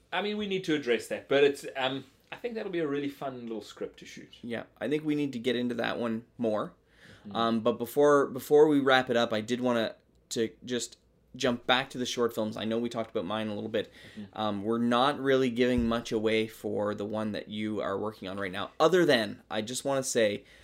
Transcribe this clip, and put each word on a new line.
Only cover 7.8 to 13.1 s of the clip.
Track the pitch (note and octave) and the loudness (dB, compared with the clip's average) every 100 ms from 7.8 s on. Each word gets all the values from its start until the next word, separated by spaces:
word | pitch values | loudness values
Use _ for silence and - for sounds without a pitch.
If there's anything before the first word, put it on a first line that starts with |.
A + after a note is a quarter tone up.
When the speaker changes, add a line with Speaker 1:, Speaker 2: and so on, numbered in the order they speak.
| A#2 D3 D3 C#3+ C3+ | 0 4 6 6 4
Speaker 2:
before | C3 - D3 D#3 | -2 4 8 8
we | C#3+ | 6
wrap | C3+ C3 B2+ | 6 4 4
it | A#2 | 2
up, | A#2 | 2
I | A2 | 0
did | G#2+ B2 | -2 0
wanna | B2+ A#2+ G#2+ - _ _ - | 2 0 0 -6 _ _ -6
to | B2 A2+ - - | -2 -2 -4 -6
just | B2 - - _ _ _ | -6 -6 -12 _ _ _
jump | C3 B2+ A#2+ - | -4 -2 0 0
back | B2+ C3+ | 0 0
to | C3 | -6
the | A#2+ | -4
short | - A#2 | 0 0
films. | A#2 G#2+ G#2+ | 0 -4 -4
I | G#2+ | -2
know | A2+ | -2
we | A#2+ | -2
talked | A#2 A2+ | -4 -6